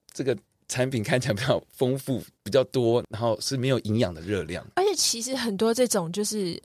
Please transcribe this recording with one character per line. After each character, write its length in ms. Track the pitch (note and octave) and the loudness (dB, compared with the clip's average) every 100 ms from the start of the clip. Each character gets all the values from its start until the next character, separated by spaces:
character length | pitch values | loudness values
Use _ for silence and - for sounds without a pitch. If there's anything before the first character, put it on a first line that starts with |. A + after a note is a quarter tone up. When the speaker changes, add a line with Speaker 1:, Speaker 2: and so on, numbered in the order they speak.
| _ | _
Speaker 1:
这 100 | - | -4
个 120 | C3 A2+ - _ - | -2 -2 -4 _ -6
产 200 | B2+ C3 | -2 0
品 140 | B2+ | 0
看 160 | G#2 C3 | 2 2
起 80 | C3 | 2
来 60 | |
比 120 | G2+ C3 | 0 0
较 160 | G#2 - | 0 -2
丰 300 | - B2+ C3+ | -2 0 0
富、 240 | - A#2 - _ | -2 -4 -6 _
比 60 | - | 0
较 140 | C3 | 2
多， 400 | B2+ C3 A#2 A#2 - | 2 2 2 2 0
然 120 | G#2+ | -2
后 160 | A#2 A2 | -2 -2
是 160 | - C3+ | -2 -2
没 100 | C3 | 0
有 100 | B2+ | 0
营 180 | G#2 A2 | 2 2
养 140 | A2 | 0
的 80 | D#2+ | -2
热 220 | E2+ G2 | -4 -2
量。 220 | D2+ F2+ - - | -2 -6 -4 0
Speaker 2:
而 100 | G4+ | 2
且 100 | E4+ | 2
其 260 | - A3+ | 0 -2
实 140 | A#3 C4 | -4 -2
很 200 | A#3 G3 | -2 0
多 160 | A3 | 2
这 120 | A#3 B3+ | 4 2
种 240 | G3+ E3 | 2 -2
就 100 | F#3+ | -2
是 380 | G#3 G#3+ F3+ - | -2 -2 -4 -6